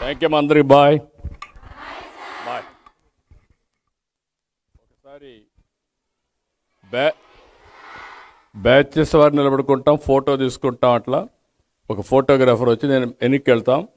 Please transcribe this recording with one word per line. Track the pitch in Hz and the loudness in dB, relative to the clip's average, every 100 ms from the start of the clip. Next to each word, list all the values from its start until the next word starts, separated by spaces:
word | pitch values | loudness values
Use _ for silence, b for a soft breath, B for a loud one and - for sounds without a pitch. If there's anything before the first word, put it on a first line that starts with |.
Thank | 127 143 | -10 -6
you, | 165 151 | -2 0
అందరికి | 147 151 139 | 2 2 6
బాయ్. | 139 143 151 | 6 6 2
బాయ్. | - _ - - - - - - - - - - - - 120 120 - _ _ _ _ _ _ - _ _ _ _ _ _ _ _ _ _ _ _ _ _ | -4 _ -18 -16 -20 -20 -20 -20 -20 -20 -20 -20 -20 -16 -12 -12 -12 _ _ _ _ _ _ -20 _ _ _ _ _ _ _ _ _ _ _ _ _ _
ఒకసారి | _ 120 139 143 139 113 107 _ _ _ _ _ _ _ _ _ _ _ _ _ 98 | _ _ _ -20 -20 -20 _ _ _ _ _ _ _ _ _ _ _ _ _ _ _
బ్యా-, | 120 147 - _ _ _ _ _ - - - - - - _ _ 107 | -4 -4 -6 _ _ _ _ _ -20 -20 -20 -20 -20 -20 _ _ -6
బ్యాచెస్ | 98 135 143 160 151 160 | 2 2 2 -2 0 2
వారు | 147 | 2
నిలబడుకుంటాం, | 147 139 135 135 135 135 147 | 2 -2 -2 -2 0 0 0
ఫోటో | - 135 135 135 | 0 -2 0 -2
తీసుకుంటాం. | 131 - 135 120 127 | -4 -4 -6 -2 0
అట్లా | 120 120 139 214 _ _ _ _ _ _ | 0 -2 -6 -6 _ _ _ _ _ _
ఒక | 101 | -10
ఫోటోగ్రాఫర్ | 98 131 135 139 127 113 123 | 0 0 2 2 4 2 0
వచ్చి | 117 143 | -2 0
నేను | 135 123 - | -2 -2 -4
వెనక్కి | 123 139 135 | -2 -2 0
వెళ్తాం. | 117 110 135 196 | 0 2 -2 -4